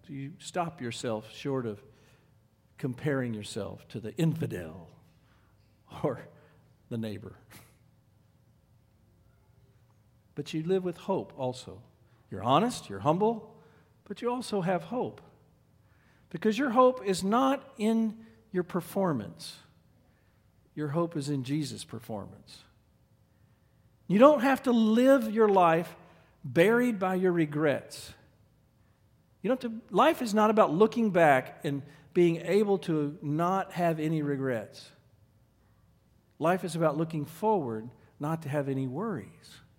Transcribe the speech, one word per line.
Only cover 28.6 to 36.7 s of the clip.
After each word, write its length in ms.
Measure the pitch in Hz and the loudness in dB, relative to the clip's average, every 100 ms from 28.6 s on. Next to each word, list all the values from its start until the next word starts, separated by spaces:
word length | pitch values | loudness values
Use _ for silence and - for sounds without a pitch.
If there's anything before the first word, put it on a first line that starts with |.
| _ _ _ _ _ _ _ _ | _ _ _ _ _ _ _ _
You 80 | 190 | -4
don't 140 | 254 | -2
have 100 | 240 | -4
to, 220 | 226 - | -10 -2
life 260 | 196 277 330 | 4 4 4
is 140 | 240 | 0
not 160 | 208 214 | 2 4
about 220 | 214 175 | 6 4
looking 380 | 156 220 233 226 | 6 4 4 0
back 500 | 175 160 131 131 - | 6 6 6 2 -8
and 180 | 160 139 131 - - | -6 -6 -8 -20 -4
being 300 | - 175 165 | 2 4 2
able 340 | - 196 208 196 | 0 2 2 0
to 380 | - 156 143 156 | 0 -2 -2 -4
not 500 | 151 151 170 190 185 | -4 -2 0 0 -4
have 280 | 170 170 160 | -2 0 0
any 200 | 156 160 | -2 -2
regrets. 720 | 147 139 135 117 101 - - _ _ _ _ _ _ _ _ _ _ _ _ _ _ _ | -2 -2 -2 -4 -6 -16 -20 _ _ _ _ _ _ _ _ _ _ _ _ _ _ _
Life 260 | 151 185 | 0 0
is 120 | 185 | -2